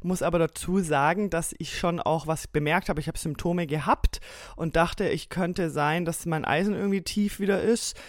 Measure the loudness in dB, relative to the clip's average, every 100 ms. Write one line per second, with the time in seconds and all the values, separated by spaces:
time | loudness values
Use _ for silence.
0 | -4 0 2 2 2 0 0 0 2 4
1 | 4 2 0 -2 -4 -6 -8 -2 0 0
2 | 0 0 0 -4 -2 -2 2 2 0 -2
3 | -4 -4 -6 -2 -2 0 0 0 2 4
4 | 2 0 -10 -16 -16 -6 0 2 2 2
5 | 0 -2 -4 -2 -2 0 -2 0 0 2
6 | -2 -4 -2 -2 0 2 2 0 0 0
7 | 0 0 0 0 2 2 4 2 0 -8